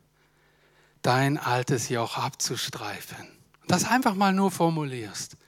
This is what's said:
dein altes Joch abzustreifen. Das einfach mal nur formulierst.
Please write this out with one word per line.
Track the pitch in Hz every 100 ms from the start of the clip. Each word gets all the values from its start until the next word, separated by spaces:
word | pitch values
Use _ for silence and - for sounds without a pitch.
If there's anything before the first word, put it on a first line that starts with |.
| _ _ _ _ _ _ _ _ _ _
dein | 127 123 139 147
altes | 120 123 123 131 123
Joch | 123 113 139
abzustreifen. | 131 - - 120 - - 104 95 - - - - _ _ -
Das | 175
einfach | 196 254 247
mal | 190 196
nur | 190 196
formulierst. | 180 170 160 143 127 104 - - -